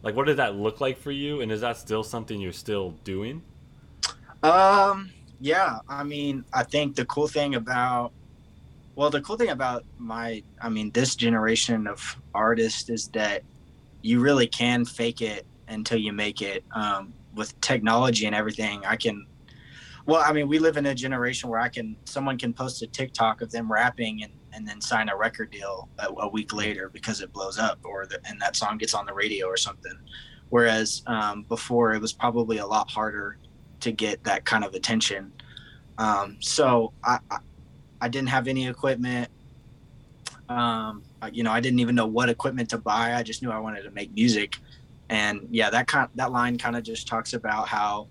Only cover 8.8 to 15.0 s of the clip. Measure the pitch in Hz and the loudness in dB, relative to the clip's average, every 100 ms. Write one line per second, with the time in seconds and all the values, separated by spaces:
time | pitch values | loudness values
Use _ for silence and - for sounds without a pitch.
8.8 | - - 147 143 - 220 226 131 127 127 | -18 0 2 2 -2 0 0 2 -2 -2
9.8 | - - 117 113 117 110 - - 113 110 | -8 -14 -10 -6 -6 -8 -12 -10 -4 -4
10.8 | 107 117 127 - 117 113 110 113 - 113 | 0 0 0 2 2 4 4 2 2 0
11.8 | 104 101 - - - 101 110 117 113 - | -2 -6 -10 -12 -6 2 2 4 0 -2
12.8 | - 113 - 110 104 101 - - - - | -4 -6 -4 -2 -2 -2 -8 -20 -20 -20
13.8 | - - 110 120 131 143 117 - 120 120 | -20 -8 2 4 6 6 4 2 2 2
14.8 | 120 - | 0 -2